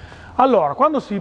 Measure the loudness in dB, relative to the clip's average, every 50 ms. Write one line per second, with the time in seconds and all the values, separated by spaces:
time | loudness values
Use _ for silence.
0 | -20 -20 -20 -20 -20 -10 -2 0 2 2 4 2 2 0 0 0 0 0 0 -2
1 | -4 -6 -8 -10